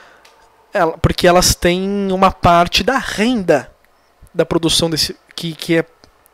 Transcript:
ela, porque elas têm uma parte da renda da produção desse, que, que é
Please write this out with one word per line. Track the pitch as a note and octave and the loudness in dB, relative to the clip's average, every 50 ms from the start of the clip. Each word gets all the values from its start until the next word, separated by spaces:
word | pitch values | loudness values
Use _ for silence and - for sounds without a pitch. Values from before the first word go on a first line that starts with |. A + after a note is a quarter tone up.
| - - - _ _ - _ _ _ _ _ _ _ _ - | -20 -20 -20 _ _ -20 _ _ _ _ _ _ _ _ -2
ela, | G#3 E3+ D#3+ - - | 0 0 0 0 -2
porque | - E3+ - - - | -2 -4 -2 2 2
elas | F3 F3 F3+ F3+ - - | 4 4 4 4 2 0
têm | - - F3 F3 F#3 F#3+ G3 G3+ G3+ G3 F#3+ F#3 | 0 0 0 0 0 -2 -4 -4 -4 -2 -2 0
uma | F#3 F#3+ F#3 | 2 2 0
parte | - - - F3+ E3+ E3+ F3 E3+ - - F#3 | 0 0 2 2 4 4 2 2 0 -2 -2
da | A#3+ C4+ B3+ | -2 -2 -2
renda | - - - - G#3 B3 B3+ G#3+ F#3 E3+ D#3 C3 - - - _ _ _ _ _ _ _ _ _ - - - | -4 -6 -4 -2 -2 0 0 0 0 0 0 0 0 -4 -18 _ _ _ _ _ _ _ _ _ -20 -8 -4
da | E3+ D#3+ | -4 -2
produção | - - E3 E3 D#3+ - - E3+ E3 | 0 -2 -2 0 0 0 0 -2 -2
desse, | D#3+ C#3+ - - - - _ _ _ | -2 -4 -4 -6 -8 -12 _ _ _
que, | - - E3+ D3+ | -12 -10 -10 -10
que | - - - E3 E3 | -8 -4 -2 0 0
é | D#3+ - _ _ _ _ _ _ _ _ | -2 -4 _ _ _ _ _ _ _ _